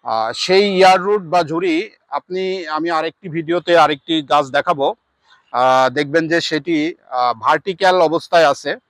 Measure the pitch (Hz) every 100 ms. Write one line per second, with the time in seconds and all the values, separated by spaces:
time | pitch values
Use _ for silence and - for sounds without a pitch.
0 | 123 113 113 120 - 185 202 185 185 185
1 | 185 208 165 175 156 165 185 160 208 _
2 | _ 139 _ 185 190 190 156 156 170 160
3 | 156 _ 190 156 156 175 170 170 151 147
4 | - 160 139 147 139 139 175 156 147 233
5 | _ _ _ _ _ 120 127 131 131 127
6 | 147 160 160 170 - 156 143 160 156 -
7 | _ 127 123 113 123 156 202 170 190 185
8 | 160 160 - 170 151 135 139 226